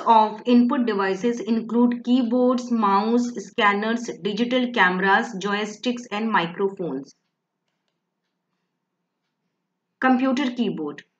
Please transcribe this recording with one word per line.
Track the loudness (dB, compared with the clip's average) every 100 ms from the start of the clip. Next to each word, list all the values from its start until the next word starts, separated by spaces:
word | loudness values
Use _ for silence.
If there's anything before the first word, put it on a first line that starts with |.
| 4
of | 4 4 0 2
input | 4 4 2 0
devices | 0 0 0 -2 -2
include | -2 -2 0 2 2 0
keyboards, | 0 0 2 2 2 0 -2
mouse, | 0 2 2 2 0 0
scanners, | -6 -8 0 2 2 -2 -4 -6 -8
digital | -6 -2 0 0 0
cameras, | 2 2 2 2 2 0 -6
joysticks, | -6 -4 -6 -6 -6 -6 -8
and | -6 -2
microphones. | -2 -2 -4 -4 -4 -8 -8 -12 _ _ _ _ _ _ _ _ _ _ _ _ _ _ _ _ _ _ _ _ _ _ _ _ _ _ _ _ _
Computer | 2 2 2 0 -2
keyboard. | -2 -4 -4 -8 -12 -20